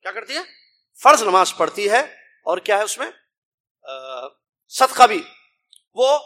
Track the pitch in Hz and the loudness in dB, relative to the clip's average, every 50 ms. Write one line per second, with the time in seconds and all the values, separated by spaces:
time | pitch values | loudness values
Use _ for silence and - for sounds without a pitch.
0 | - 180 196 220 208 - 269 320 370 - - _ _ _ _ _ _ _ _ - | -14 -14 -12 -12 -12 -10 -10 -12 -12 -14 -18 _ _ _ _ _ _ _ _ 2
1 | - 262 302 254 226 202 180 190 180 170 - - 170 156 - 208 202 202 214 247 | 4 4 6 6 4 2 2 2 2 0 0 -2 -4 -4 -2 -4 -2 0 0 0
2 | 302 - - - _ _ _ _ _ - 170 180 - - 208 196 214 202 - - | 0 -4 -10 -20 _ _ _ _ _ -6 -6 -4 -2 0 0 0 0 -4 -6 -8
3 | 277 339 - _ _ _ _ _ _ _ _ _ _ _ _ _ _ 131 135 135 | -10 -12 -12 _ _ _ _ _ _ _ _ _ _ _ _ _ _ -18 -18 -16
4 | 131 131 131 127 123 139 - _ _ _ _ _ _ _ - - 262 262 - - | -16 -14 -14 -14 -14 -16 -18 _ _ _ _ _ _ _ -2 0 0 0 4 4
5 | 247 233 214 170 - - - _ _ _ _ _ _ _ _ _ _ _ _ 202 | 4 4 4 0 -8 -12 -18 _ _ _ _ _ _ _ _ _ _ _ _ -2
6 | 254 269 285 294 294 | 0 0 0 0 -4